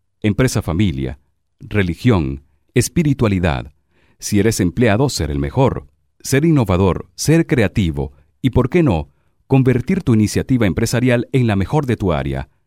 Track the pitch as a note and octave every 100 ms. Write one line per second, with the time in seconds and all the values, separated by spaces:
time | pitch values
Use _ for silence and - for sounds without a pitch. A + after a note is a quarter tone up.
0 | _ _ G#2+ G2 C3 A2 - E2 G2+ C2+
1 | C2 C2+ _ _ _ _ G#2 G#2+ F#2 E2
2 | B2 G2 C#2 C#2 - _ _ C3 - -
3 | D3+ C3 A2+ F#2+ F2 C2 A#1+ _ _ _
4 | _ _ - G#2 G#2+ A2 F2+ F#2+ A#2+ G#2
5 | C#3 - D2 C#2+ C#2+ B2 C3+ - - _
6 | _ _ - C3+ E3+ D3 G2+ F2+ G2 D2+
7 | - - - E3 E3 D#3 G2 - F2 C#2
8 | C2+ - _ _ B2+ B2+ A#2 F3+ D#3 E2
9 | D2 _ _ _ _ C3 C3 A#2+ - F#3+
10 | C3 A2 G#2 G2 - B2+ G#2 D#2 A2+ A#2
11 | B2+ A#2+ - C3+ A#2 G2 F2+ D3+ C3+ A2
12 | G2 D2+ C#2 C2 - _